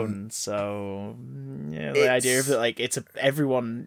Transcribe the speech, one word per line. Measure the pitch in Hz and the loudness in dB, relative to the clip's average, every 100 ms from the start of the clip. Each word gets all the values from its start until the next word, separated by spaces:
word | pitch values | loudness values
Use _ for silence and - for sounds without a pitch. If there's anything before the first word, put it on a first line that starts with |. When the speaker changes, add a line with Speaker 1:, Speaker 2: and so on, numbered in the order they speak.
Speaker 1:
own. | 110 101 107 | 2 -4 -6
So, | - - 104 101 104 98 98 101 120 | -6 -4 -2 -2 -4 -4 -6 -8 -10
mm, | 127 135 135 135 147 | -12 -12 -10 -8 -8
yeah, | 156 151 | -6 -4
the | 143 143 | 2 4
idea | 127 127 | 6 4
of | 127 | 4
Speaker 2:
it's | 135 | 4
Speaker 1:
that, | 127 | 4
like, | 117 117 | 2 0
it's | 120 - | -2 -4
a, | - - | -6 0
everyone | 135 143 143 127 117 117 | 2 4 2 2 0 -6